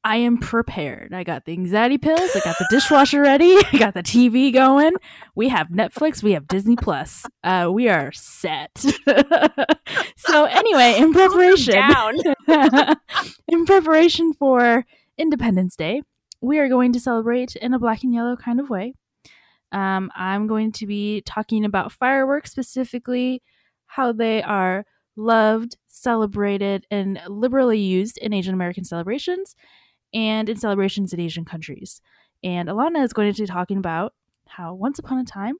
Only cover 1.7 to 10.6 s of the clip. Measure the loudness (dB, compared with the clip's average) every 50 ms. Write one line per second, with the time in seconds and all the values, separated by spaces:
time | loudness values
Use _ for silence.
1.7 | 0 2 2 2 0 0 0 0 0 2 0 0 -2 -2 -2 -2 -4 -4 -2 0
2.7 | 2 2 2 4 6 6 6 6 4 2 4 4 4 6 6 8 8 8 6 6
3.7 | 4 2 2 2 0 -6 -8 0 4 4 4 4 4 4 2 4 4 4 6 6
4.7 | 6 6 4 4 2 0 _ -10 -20 -20 -20 _ _ -2 -2 0 0 0 -2 -2
5.7 | -2 -2 -2 -2 _ -2 -2 -2 -2 0 0 0 0 0 -2 _ -6 -2 2 2
6.7 | 0 0 0 -4 -4 -4 -6 -8 -10 -10 -10 -12 _ _ -4 -2 0 0 0 0
7.7 | 0 0 2 2 2 0 0 -4 -10 -14 -14 -12 -12 -8 -8 -6 -8 -8 -10 -12
8.7 | _ -4 -2 -2 -2 0 _ 2 4 4 4 4 2 0 0 -2 _ -6 -2 -2
9.7 | -2 -4 _ -8 -6 -6 -6 -6 -12 -10 -4 2 4 4 4 4 2 2